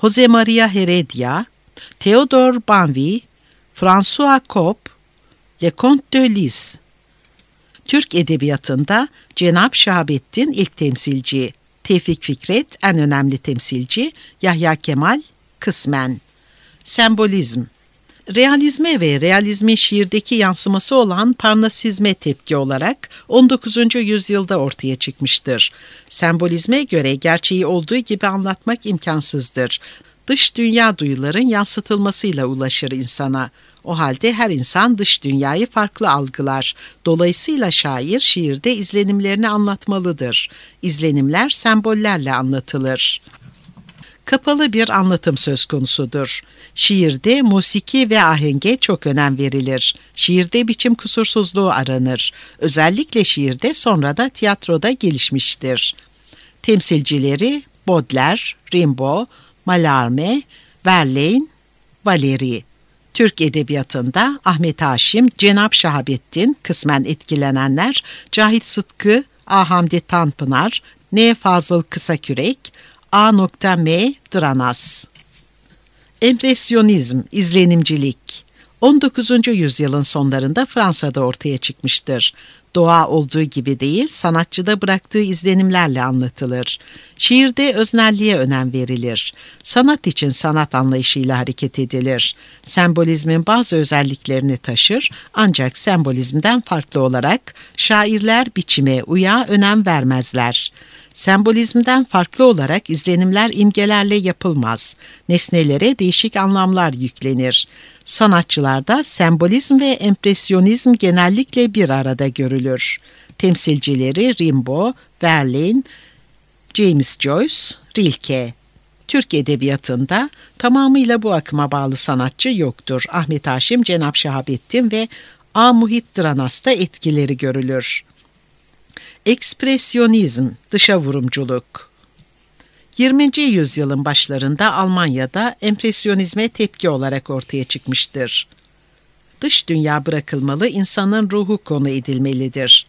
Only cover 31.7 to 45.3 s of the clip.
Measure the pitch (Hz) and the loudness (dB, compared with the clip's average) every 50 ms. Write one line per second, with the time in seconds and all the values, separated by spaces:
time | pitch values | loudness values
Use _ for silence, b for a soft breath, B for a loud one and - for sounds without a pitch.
31.7 | - - 202 - 214 202 202 196 190 - - 202 170 139 135 127 135 131 135 131 | -4 -8 -4 -4 -4 -2 -2 -2 -4 -4 -4 -4 -4 -2 -4 -4 -4 -4 -4 -2
32.7 | - - - 131 131 131 131 120 - - 143 135 131 131 127 131 b b b b | -2 -2 -2 -4 -6 -8 -8 -8 -8 -6 -4 -4 -4 -4 -4 -8 b b b b
33.7 | b b b 147 170 160 160 139 131 - - 226 233 220 240 214 175 135 127 - | b b b -8 -4 -2 -2 -2 -2 -2 -2 -2 0 0 -2 -2 0 -2 -4 -2
34.7 | - 180 208 240 240 196 202 - - - - 139 135 139 139 139 147 175 233 240 | 0 2 2 2 2 0 0 0 -2 -2 -2 -2 -2 0 0 0 0 -2 -2 -2
35.7 | - 220 208 202 - - 220 190 143 143 139 131 - - 139 135 135 135 131 - | -2 -4 -4 -4 -4 -2 0 0 0 0 0 -4 -6 -6 -4 -4 -4 -4 -4 -6
36.7 | - B B B B B _ 170 165 165 175 175 175 - - - 311 277 233 185 | -8 B B B B B _ -2 0 2 2 0 0 -2 -4 -4 -2 -2 0 0
37.7 | 160 - - 147 135 127 127 151 202 269 - - - 185 170 151 139 139 - 233 | 0 0 0 -2 -4 -4 -4 -4 -4 0 2 2 0 2 0 -2 -4 -2 -2 -2
38.7 | 254 208 202 - - 208 202 190 202 202 196 196 196 208 220 220 208 208 208 202 | -2 -2 -4 -4 -2 0 0 2 0 0 0 -2 -2 0 0 0 0 0 0 0
39.7 | 196 190 - - 196 190 180 180 165 143 135 120 113 - - B B B B B | -2 -4 -4 -4 -4 -2 -2 -2 -4 -4 -6 -4 -4 -4 -6 B B B B B
40.7 | B B - 180 156 143 156 160 143 143 135 139 151 185 240 285 - - - 233 | B B -6 -6 -6 -2 -2 0 0 2 0 0 2 0 0 0 -4 -4 0 0
41.7 | 220 214 208 220 220 214 214 214 196 165 139 135 131 127 131 131 135 131 123 - | 0 2 2 0 -2 0 0 0 -2 -2 -2 -2 -2 -2 -2 -2 -2 -4 -4 -6
42.7 | - 143 131 131 131 127 - - - - - - - - - - - _ _ - | -6 -4 -2 -2 -2 -2 -2 -4 -4 -6 -10 -18 -20 -20 -20 -20 -20 _ _ -20
43.7 | - - - - B B B B B B B - 269 262 - 294 294 285 302 269 | -20 -20 -20 -20 B B B B B B B -2 -2 -2 0 0 0 2 0 0
44.7 | 208 220 226 220 - 196 190 185 180 170 - 170 | 2 0 0 2 2 2 2 2 0 0 0 -2